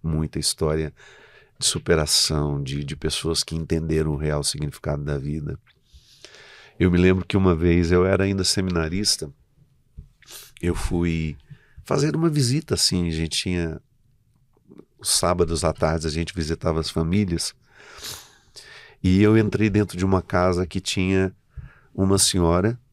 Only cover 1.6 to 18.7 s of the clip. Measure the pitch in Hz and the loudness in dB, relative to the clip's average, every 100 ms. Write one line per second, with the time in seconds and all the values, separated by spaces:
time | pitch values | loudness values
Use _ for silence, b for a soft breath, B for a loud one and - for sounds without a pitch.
1.6 | - - - 82 73 - - 76 73 71 | -4 -4 0 2 2 0 0 0 -2 -2
2.6 | 67 71 71 - - - 80 82 - 82 | -4 -6 -6 -6 -4 -4 -2 -2 -4 -6
3.6 | 80 82 80 78 78 71 76 73 71 71 | -2 -2 0 0 0 -2 -2 -2 -4 -4
4.6 | 73 - - 73 73 71 69 78 76 - | -8 -6 -6 -4 -4 -6 -4 -6 -8 -10
5.6 | _ _ B B B B B B B B | _ _ B B B B B B B B
6.6 | B B 90 87 92 92 - 101 95 80 | B B 4 6 4 4 0 2 4 4
7.6 | 87 85 85 90 95 95 98 95 92 - | 4 4 4 4 4 2 0 0 0 0
8.6 | 95 87 80 92 101 - 73 - _ _ | 0 0 -2 -2 -2 -4 -6 -16 _ _
9.6 | _ _ _ - - _ B B B - | _ _ _ -20 -20 _ B B B -6
10.6 | 87 85 - 87 87 82 80 73 B B | -4 -2 -2 0 0 0 -4 -8 B B
11.6 | B B - - 147 151 165 147 123 143 | B B -4 0 0 0 0 2 0 0
12.6 | - 98 - 92 85 80 80 - 92 87 | -2 -2 0 0 -2 -2 -2 -4 -2 -2
13.6 | 82 78 _ _ _ _ _ _ _ _ | -2 -6 _ _ _ _ _ _ _ _
14.6 | _ - _ _ - - 87 87 82 80 | _ -20 _ _ -2 0 2 2 2 2
15.6 | 82 78 78 80 80 78 85 87 78 80 | 0 0 0 0 -2 -4 -4 -6 -4 -4
16.6 | - 80 76 - 82 98 101 85 - - | -2 -2 -2 -2 0 0 0 -2 -4 -10
17.6 | B B B B B B B B B B | B B B B B B B B B B
18.6 | B | B